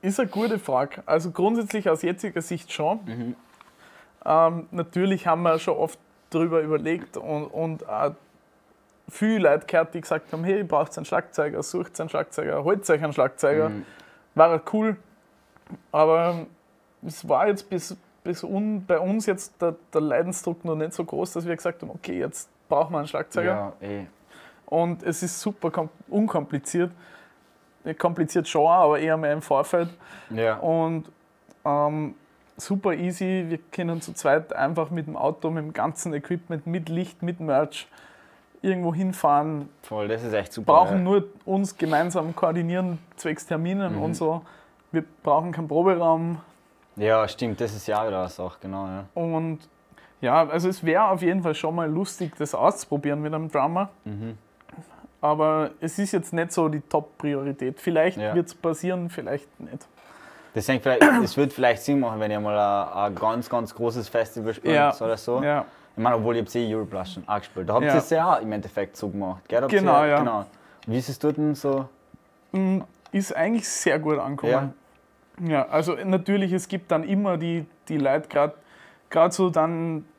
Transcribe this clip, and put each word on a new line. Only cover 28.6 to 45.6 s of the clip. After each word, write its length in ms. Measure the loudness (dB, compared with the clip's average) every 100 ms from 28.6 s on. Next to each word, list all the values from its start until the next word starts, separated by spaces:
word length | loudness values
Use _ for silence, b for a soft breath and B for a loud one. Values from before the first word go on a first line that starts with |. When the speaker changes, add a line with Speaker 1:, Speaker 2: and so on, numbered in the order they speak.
| 6
Speaker 1:
aber 320 | 8 6 6
eher 200 | 2 0
mehr 160 | 0
im 80 | -2
Vorfeld. 480 | 2 0 2 0 0 -6 B B B
Speaker 2:
Ja. 260 | 0 0 2
Speaker 1:
Und, 480 | 0 2 0 -2 -8 _ _ _ _ _ -2
ähm, 500 | 2 2 0 -6 -8 _ _ _ -18
super 380 | -4 -2 0
easy, 520 | 0 -2 -2 -2 -2 -2
wir 100 | -6 -8
können 280 | -6 -4 -4
zu 120 | -8
zweit 400 | -4 2 2 2
einfach 360 | -2 -2 0 -2
mit 160 | -4 -6
dem 120 | -2
Auto, 320 | -2 -2 -4
mit 120 | -4 -6
dem 80 |
ganzen 400 | -4 -4 -4 -6
Equipment, 520 | -6 -4 -6 -6 -8 -4
mit 220 | -6 -4
Licht, 340 | -4 -6 -6
mit 180 | -8 -6
Merch 460 | 0 2 0 -4 -16 B B B B B B -6
irgendwo 340 | -2 0 0 0
hinfahren. 720 | -2 0 4 4 2 -4 -8 _
Speaker 2:
Voll, 260 | -10 -4 -2
das 160 | -2
ist 80 | -2
echt 200 | -2 -4
super, 180 | -6 6
Speaker 1:
Brauchen 260 | 6 8 2
Speaker 2:
ja. 40 |
Speaker 1:
nur 220 | 4 2 2 -12 -4
uns 320 | -2 -2 -2
gemeinsam 560 | 0 2 2 0 -4 0
koordinieren, 640 | 0 0 -2 -2 -2 -4 -10 -8
zwecks 280 | -6 -6 -4
Terminen 500 | -4 -2 -2 -2 -2
Speaker 2:
Mhm. 40 |
Speaker 1:
und 120 | -2
so. 280 | -2 -2 -2 B B B B _
Wir 120 | -4 -4 -6
brauchen 300 | 2 2 2
keinen 160 | -6